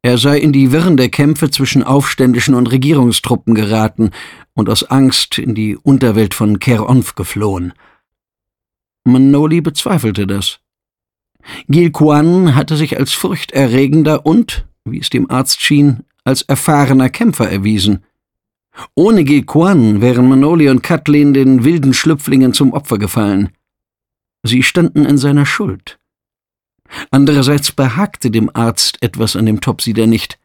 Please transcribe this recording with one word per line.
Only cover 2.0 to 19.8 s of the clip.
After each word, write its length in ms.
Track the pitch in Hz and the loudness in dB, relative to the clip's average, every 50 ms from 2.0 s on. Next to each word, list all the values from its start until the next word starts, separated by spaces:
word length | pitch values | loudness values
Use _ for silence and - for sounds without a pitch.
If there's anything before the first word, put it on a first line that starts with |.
| 131 - - - 135 127 123 117 - - 135 | 0 -2 -2 0 0 2 2 0 2 0 2
und 160 | 123 123 117 | 2 2 0
Regierungstruppen 800 | 123 131 131 143 160 143 127 120 110 - - - 127 - _ - 117 | 0 0 0 2 2 2 2 2 0 -2 -2 -2 -4 -4 _ -2 0
geraten 580 | 107 107 101 110 110 110 107 - - 113 104 - - - - - - - _ _ | 0 0 -2 0 0 -2 -2 -2 -2 -2 -2 -4 -8 -20 -20 -20 -20 -20 _ _
und 160 | - 107 107 | -4 -2 -2
aus 160 | 110 - - | -2 -4 -4
Angst 520 | - 131 135 135 131 - - - - - - | -2 0 2 2 2 0 -2 -4 -4 -6 -6
in 180 | 139 127 110 | -4 -4 -4
die 200 | 107 110 107 104 | -4 -4 -6 -6
Unterwelt 580 | - _ - 139 131 131 120 104 107 110 98 - | -4 _ 0 2 2 2 0 2 2 0 0 -2
von 260 | - 117 104 104 92 | -2 -2 -2 -2 -2
Ker 280 | - - 120 110 107 - | 0 -2 -2 -2 0 0
Onf 280 | 123 127 - - - | 0 0 0 -2 -8
geflohen. 580 | - 95 - - 104 104 104 95 92 87 87 - _ _ _ _ _ _ _ _ _ _ _ _ _ _ _ _ _ _ _ _ _ _ _ _ _ _ | -10 -12 -10 -8 -6 -6 -4 -4 -6 -8 -10 -12 _ _ _ _ _ _ _ _ _ _ _ _ _ _ _ _ _ _ _ _ _ _ _ _ _ _
Manoli 560 | 131 123 127 135 135 143 143 151 156 160 170 | 0 2 4 4 4 4 2 2 0 0 -2
bezweifelte 680 | 147 165 147 - - - 202 160 - 110 98 95 104 | -2 -4 -6 -6 -6 -4 -4 -2 -2 -4 -4 -4 -6
das. 360 | 95 101 98 101 - - _ _ _ _ _ _ _ _ _ _ _ _ _ _ _ _ _ _ - - - - - | -4 -4 -6 -6 -8 -10 _ _ _ _ _ _ _ _ _ _ _ _ _ _ _ _ _ _ -20 -20 -20 -6 0
Gil 240 | 135 165 175 170 | 2 2 2 2
Quan 640 | 165 - 156 151 147 147 147 165 175 185 185 170 131 | 2 2 2 2 4 4 2 2 2 2 2 2 2
hatte 220 | 135 160 - 160 147 | 2 0 -2 -2 -4
sich 200 | 160 - - - | -2 -4 -2 -4
als 140 | 139 - | -4 -4
furchterregender 1120 | - - - - 196 - - - - 135 139 123 113 131 139 135 147 165 151 151 156 - - | -4 -6 -4 -6 -6 -6 -10 -6 -2 -2 0 2 2 2 2 2 2 2 2 2 0 0 0
und, 400 | 156 160 - - - - - - - _ _ _ | 0 2 2 0 -2 -6 -10 -10 -12 _ _ _
wie 140 | 107 113 - | -12 -10 -8
es 100 | - - | -8 -4
dem 200 | - 127 - - | -4 -4 -4 -2
Arzt 320 | 127 127 135 - - - | -2 -4 -2 -4 -4 -4
schien, 440 | - - 160 143 143 143 127 110 - _ _ _ _ | -2 0 2 4 4 2 2 -2 -8 _ _ _ _
als 200 | - 135 131 - | -4 -4 -4 -2
erfahrener 680 | - 135 135 - - 156 143 143 131 135 131 131 127 | -4 -4 -4 0 0 0 0 2 2 2 2 2 0
Kämpfer 400 | - - 233 233 156 - 120 95 | -2 0 -2 -2 0 0 -4 -4
erwiesen. 560 | 90 98 95 107 107 104 92 104 101 92 _ _ _ _ _ _ _ _ _ _ _ _ _ _ _ - - - _ | -2 -4 -2 -2 -2 0 0 0 -2 -2 _ _ _ _ _ _ _ _ _ _ _ _ _ _ _ -20 -20 -10 _
Ohne 300 | - 165 214 226 202 156 | 0 2 2 4 2 2
Gil 180 | 131 147 139 113 | 2 2 0 0
Quan 560 | - - 151 165 190 202 160 | 0 0 0 2 2 2 2